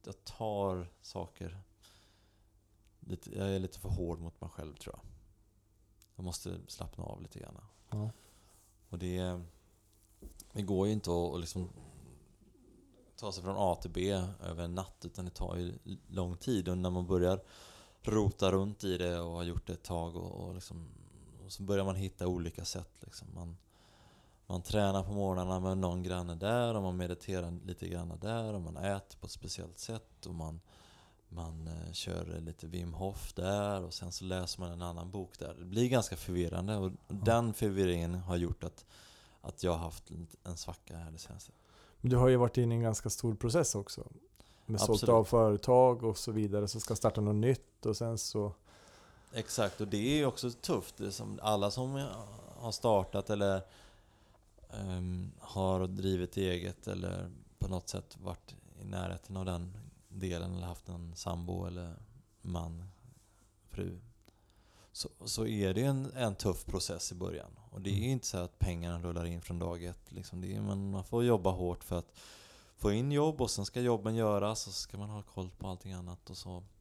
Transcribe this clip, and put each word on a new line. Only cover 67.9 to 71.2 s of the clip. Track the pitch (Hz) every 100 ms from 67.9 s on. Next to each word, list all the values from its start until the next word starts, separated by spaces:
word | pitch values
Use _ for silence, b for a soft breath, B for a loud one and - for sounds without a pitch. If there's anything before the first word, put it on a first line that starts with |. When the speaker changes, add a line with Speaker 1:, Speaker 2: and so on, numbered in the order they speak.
Speaker 1:
är |
ju | 98
Speaker 2:
Mm. | 120
Speaker 1:
inte | 131 -
så | 92
att | 87 -
pengarna | 95 85 85 85
rullar | 87 85
in | 85 85
från | - 85
dag | 87 85
ett. | 87 82 -
Liksom. | - 92 87
Det | 92 101
är, |
men | 104 98 98
man | 98
får | 92 117